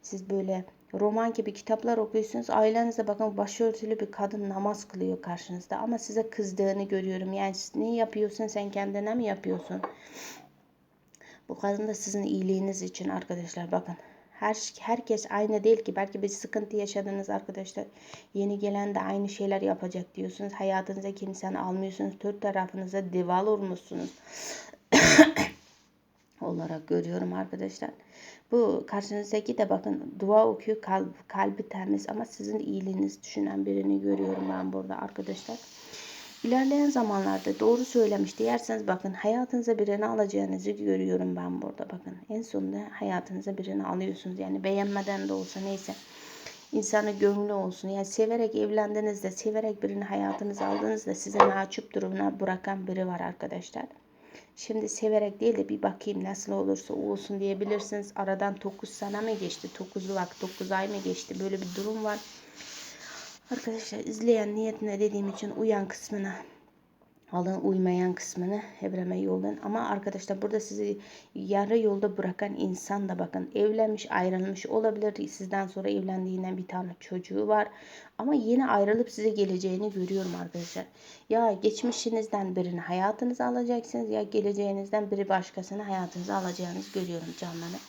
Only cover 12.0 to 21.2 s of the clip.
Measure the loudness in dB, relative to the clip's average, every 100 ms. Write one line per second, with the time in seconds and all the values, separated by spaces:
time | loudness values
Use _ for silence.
12 | -4 -2 0 0 2 2 0 -4 -6 -6
13 | -4 -4 -4 -6 -6 -8 0 0 0 -12
14 | -14 -20 -20 0 0 2 -4 -8 0 0
15 | 2 0 2 0 2 4 6 6 4 -2
16 | -2 -2 -4 -4 -4 -4 -2 -2 -2 -2
17 | -2 -4 -2 -4 -4 -10 -8 -8 -10 -14
18 | -20 -20 -8 -2 0 0 0 0 0 0
19 | 0 -2 -2 -2 0 2 2 0 -2 -6
20 | -8 -6 -8 -6 -8 -2 0 2 0 -6
21 | -6 -6